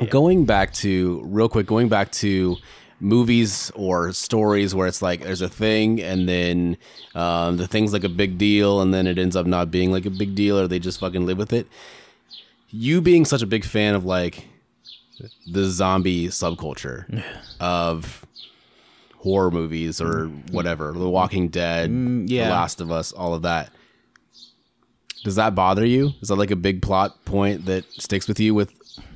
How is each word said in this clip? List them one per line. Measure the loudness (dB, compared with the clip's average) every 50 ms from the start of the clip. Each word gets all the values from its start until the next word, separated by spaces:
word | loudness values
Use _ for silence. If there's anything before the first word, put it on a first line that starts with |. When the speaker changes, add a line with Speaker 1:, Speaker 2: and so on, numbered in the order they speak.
| -4
Speaker 1:
yeah. |
Speaker 2:
Going | 2 4 4 6 6 6 4 4
back | 4 4 2 2 0 -2
to, | -2 0 0 2 2 2 2 0 -2 -6
real | -4 2 2 2 4
quick, | 4 0 0
going | 2 2 2 2 4
back | 2 2 0 -2 -4
to | -4 -2 0 2 2 2 0 0 -2 -8 -20 -20 -20 -20 -20 _ -4
movies | 0 2 4 4 4 4 4 4 4 2 0 -6 -8 -8 -8
or | -6 -2 0 0 0 0 -2 -4
stories | -6 -4 0 0 2 4 4 4 2 2 0 0
where | 0 0
it's | 0 -2 -2 -2
like | -2 -2 -2 -4
there's | -8 -6 -4 -6
a | -6
thing | -4 -2 0 0 2 2 2 2 2 0
and | -2 -2 -2 0 0
then, | 0 0 0 0 0 0 0 0 -2 -2 -6 _ -20 -20 -20 -20 -12 -6
um, | -4 -2 0 0 0 0 0 -2 -2
the | -4
thing's, | -2 0 0 0 0 0
like, | -2 -2
a | -2
big | 0 0 -2 -2 0 0
deal | 2 4 4 4 4 4 4 2
and | 2 2 2
then | 2 2
it | 0 0 0
ends | 0 0 0
up | 0 0
not | 2 2 0 0 0
being, | 0 0 2 2 0
like, | 0 -2
a | -4
big | -4 -4 -4 -4 0
deal | 0 2 2 2 2
or | 2
they | 0 0 -2
just | -4 -4 -6 -4
fucking | -6 -4 -2 -2 -2
live | -2 -2
with | -2 -2 -2 -2
it. | -2 -2 -4 -14 -20 -20 -20 -20 -20 -20 -20 _ _ _ _ -20 -20 -20 _ _ _ _ _
You | -10 -4 0 2 2 4 6
being | 6 6 6 6
such | 4 2 0 0
a |
big | 0 -2 -2 -2
fan | -2 0 2 2 2 2
of, | 2 0
like, | 0 0 0 -2 -2 -6 -10 -20 -20 -20 _ _ _ _ _ _ -20 -20 -20 _ _ _ -20 -20 -20 -20 _ -14
the | -6 -2 -2 0
zombie | 0 0 0 0 2 2 2 2 2 0 0 -2 -4
subculture | -4 -4 -4 -4 -4 -4 -8 -10 -10 -10 -10 -10 -10 -12 -12 -10 -8
Speaker 1:
Yeah. | -8 -8 -10 -14 -16 -18 -20 -12 -6
Speaker 2:
of | -4 -2 -2 0 -2 -2 -4 -4 -8 -12 -16 -18 -20 -20 _ -20 -20 -20 _ _ _ _ _ _ _ _ _ _ _ _ _ _
horror | -2 0 2 2 2 2
movies | 2 0 -2 -2 -4 -4 -4 -4 -4 -4
or | -4 -2 -2 -2 -4 -6 -8 -12 -12 -8 -6
whatever, | -4 -2 -2 -4 -4 -6 -8 -6
The | -4 -4 0
Walking | 2 2 0 2 0 -2 -2 -2
Dead, | -2 -2 -2 -2 -2 -2 -2 -2
Speaker 1:
Mm, | -2 -2 -2 -2 -2 -2 -2 -2
yeah. | -2 0 0
Speaker 2:
The | 0 0
Last | 0 0 -2 -4 -8
of | -6 -4
Us, | -4 -4 -4 -6 -8
all | -6 -4 -4 -4
of | -2 -2
that. | -2 -2 -2 -4 -8 _ _ _ _ _ _ _ _ _ _ _ _ _ -20 -20 -20 _ _ _ _ _ _ _ _ _ _ _ -18 -16 -10 -8
Does | -4 0
that | 2 2 2 2
bother | 2 2 4 4 4 2
you? | 2 4 4 2 0 -2 -4
Is | -4 -2
that, | 0
like, | 0 2 0
a | 0
big | 0 0 0 0 0 -2
plot | 0 2 2 0 0 -2 _ -12
point | -4 -2 0 0 0 0 -2 -2
that | -2 -4 -4 -4 -8 -16
sticks | -14 -8 -4 -4 -4 -2 -4
with | -2 0
you | 2 2 2
with | 2 0 -2 _ _ -20 -20 -20 -20 -20 -20 -20